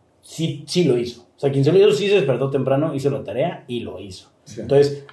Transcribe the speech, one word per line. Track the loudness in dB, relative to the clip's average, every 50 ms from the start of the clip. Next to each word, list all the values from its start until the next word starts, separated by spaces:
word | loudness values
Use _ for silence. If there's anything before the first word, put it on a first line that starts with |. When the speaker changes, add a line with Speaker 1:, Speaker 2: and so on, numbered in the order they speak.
| _ _ _ _
Speaker 1:
sí, | _ -16 -8 -6 -6 -6 -6 -8 -10
sí | -4 0 0 2
lo | 2 2 0
hizo". | -2 -6 -10 -14 -20 _ _ _
O |
sea, | -4 -2
quien | 0 2 2
se | 4
lo | 6 6
hizo | 6 6
sí | 4 2 0 2
se | 2
despertó | 2 2 0 0 -2 -2 -2
temprano, | -2 -2 -2 0 0 0 0 -2 -4
hizo | -4 -2 -2
la | -2 -4 -6
tarea | -8 -4 -4 -4 -4 -4 -8 -10 -10
y | -8 -8
lo | -8 -10 -12 -14
hizo. | -14 -16 -16 -18 -20 _ _ _ _
Speaker 2:
Sí. | -20 -16 -12
Speaker 1:
Entonces, | -4 2 4 4 4 4 2 -6 -12 -10